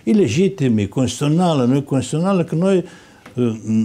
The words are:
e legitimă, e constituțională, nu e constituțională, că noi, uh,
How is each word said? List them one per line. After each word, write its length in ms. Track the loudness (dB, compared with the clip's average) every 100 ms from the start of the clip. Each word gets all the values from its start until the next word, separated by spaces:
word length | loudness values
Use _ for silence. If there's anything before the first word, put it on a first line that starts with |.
e 80 | 0
legitimă, 680 | 2 2 2 0 0 0 0
e 60 | 0
constituțională, 800 | -2 -2 -2 -2 2 2 2
nu 120 | 2 0
e 40 |
constituțională, 640 | 0 -4 -2 -2 0 0
că 100 | -2
noi, 300 | -2 0 0 -2 -10 -20 -20 -12
uh, 220 | -4 -2 -2 -2 0